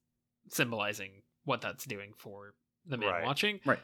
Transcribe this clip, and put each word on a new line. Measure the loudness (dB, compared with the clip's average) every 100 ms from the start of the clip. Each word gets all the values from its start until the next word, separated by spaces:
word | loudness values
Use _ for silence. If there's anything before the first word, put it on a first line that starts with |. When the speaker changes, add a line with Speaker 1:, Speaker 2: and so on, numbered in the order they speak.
| _ _ _ _ -4
Speaker 1:
symbolizing | 0 0 0 0 -2 -8 -14 _ _
what | -2 -2
that's | -2 -6
doing | -6 -8 -8 -14
for | -14 -14 -16 -20 _ _
the | -6 0
man | 2
Speaker 2:
Right. | 4
Speaker 1:
watching. | 2 2 2 2
Speaker 3:
Right. | 2 2